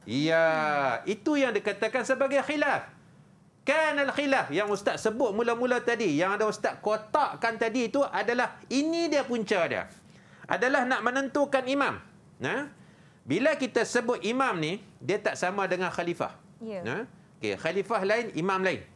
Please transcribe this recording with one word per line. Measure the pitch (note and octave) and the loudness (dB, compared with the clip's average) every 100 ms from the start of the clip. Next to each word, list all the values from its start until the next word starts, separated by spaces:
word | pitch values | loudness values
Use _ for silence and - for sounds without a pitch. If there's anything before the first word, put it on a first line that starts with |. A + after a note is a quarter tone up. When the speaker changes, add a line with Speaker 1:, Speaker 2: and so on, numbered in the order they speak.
| G2+ | -6
Speaker 1:
Ya, | B2+ D#3 E3 E3 D#3 D3+ D3 C3+ A#2 | -2 2 4 4 2 2 2 0 0
itu | F3+ G#3+ D#4 D4 | -2 -2 0 2
yang | C4 | 2
dikatakan | G3+ G#3 G3+ A3 B3+ A#3 | 0 -2 -2 -2 0 0
sebagai | C4 C4+ C#4 | 0 2 2
khilaf. | C4 D4+ D4 E3+ - - - - - - _ _ - | 0 0 0 0 -4 -18 -20 -20 -20 -20 _ _ 0
Kan | D4+ D#4 C#4+ | 2 2 2
al-khilaf | C4+ C#4 C#4+ C4 E3+ | 0 0 2 2 2
yang | D#3 G#3 | 0 0
Ustaz | G3+ - D#3 | 0 -2 0
sebut | A3 A3 B3 G3+ | 0 0 0 2
mula-mula | A#3 A#3 B3 A#3+ | 0 2 2 0
tadi, | A#3+ A#3 G3+ C#3+ | 0 2 2 2
yang | F#3 G3+ | 2 2
ada | G#3+ | 0
Ustaz | - - C3+ | 0 -4 -2
kotakkan | - G#3+ G#3+ D4+ C4 - A#3 A3 | -2 -2 0 0 0 0 -2 0
tadi | A3+ A#3+ A3+ | 0 0 0
itu | C#4 | 2
adalah, | C4 F#3 G#3 B3 A#3 - - | 0 0 0 0 0 -4 -4
ini | C4 D#4 E4+ E4+ | 0 0 0 0
dia | D4 B3 | 0 0
punca | A#3+ G3+ G3+ D#3 | -2 0 2 2
dia. | G2+ E2+ - - - - - - | 0 -6 -12 -20 -20 -20 -12 -4
Adalah | F#3 B3 C#4+ B3+ | 0 2 2 2
nak | A#3+ | 0
menentukan | A3+ C4 C4+ D4 C#4+ C4+ B3+ | 0 -2 0 0 2 2 2
imam. | C#4 A#3+ G2+ - - - - | 0 0 -4 -12 -20 -20 -8
Nah, | C3 A#3 - - - - - - - | -4 -4 -6 -12 -20 -20 -20 -12 -4
bila | E3+ C4+ D4 | 2 2 2
kita | B3 A#3+ | 0 0
sebut | G#3+ A#3+ A#3 A3+ | 0 0 0 0
imam | G3+ B3+ C4 F3+ | 0 0 0 0
ni, | D#3 G3 - - | -2 -4 -10 -8
dia | B2 G#3 | -2 0
tak | G#3 | 0
sama | C3+ F3+ G3+ F#3+ | -2 -2 0 0
dengan | F3+ F3+ | 0 -2
khalifah. | - F3 D#3+ A2+ - - - | -2 -4 -4 -6 -8 -20 -16
Speaker 2:
Ya. | A3 G3 F3 | -12 -8 -6
Speaker 1:
Nah, | F3+ - - - - | -6 -8 -14 -20 -8
okey, | G#2+ G2 | -4 -2
khalifah | D#3+ F#3+ - A3 F#3+ | -2 -2 -2 0 0
lain, | A3+ A3+ D3+ | 0 -2 -2
imam | F#3 F#3+ | 0 0
lain. | F#3 A#2+ - | 0 -2 -8